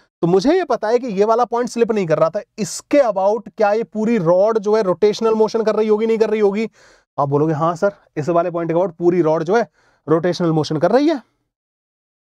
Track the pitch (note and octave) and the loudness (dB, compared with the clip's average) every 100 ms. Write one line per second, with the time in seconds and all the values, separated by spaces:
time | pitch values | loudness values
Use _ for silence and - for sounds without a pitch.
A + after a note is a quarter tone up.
0 | _ _ E3+ F#3+ G#3 F4+ F4 A#3 G#3+ A#3+ | _ _ 0 2 2 0 0 -4 0 -2
1 | B3+ F#3+ G#3 A3+ A#3+ A#3 B3 A#3+ A3+ G#3+ | -2 -2 0 2 0 -2 -4 -2 -2 -2
2 | F3 D#3 D#3+ G#3 - - G3+ - - C#4+ | -2 0 0 -2 -12 -10 -10 -10 0 2
3 | B3 F#3+ G3 A3+ G#3 - G#3 A3 A3+ G#3+ | 2 0 0 -2 -6 -2 0 0 -4 -4
4 | A3 A#3 D#3+ F3+ G#3 A3 G3+ A3 F#3+ F3 | 0 0 2 4 4 2 0 0 0 2
5 | G#3 G#3 A3+ A3 G#3+ A3+ G#3+ G#3+ A3 G#3 | 0 2 0 2 0 0 -2 0 0 0
6 | A3+ A3+ A3 A3 G#3 G3 A3 - _ _ | 2 0 0 2 0 0 -6 -8 _ _
7 | _ - C#3 C#3+ D#3 D3+ E3 E3+ G3+ - | _ -4 -2 0 0 0 -2 0 -2 -4
8 | _ - C#3 E3+ F3 E3+ E3+ E3 F#3+ E3 | _ -8 -2 0 0 -4 -2 -2 -2 0
9 | F3 F3 D#3 D#3+ D#3+ A3 A3+ _ _ _ | 0 2 0 0 0 -2 -2 _ _ _
10 | - E3 F3+ E3+ F3 D#3+ C#3+ D#3 E3+ A#3 | -2 0 0 -2 0 0 -2 -2 0 2
11 | D4 D4 - _ _ _ _ _ _ _ | 2 -2 -8 _ _ _ _ _ _ _
12 | _ _ | _ _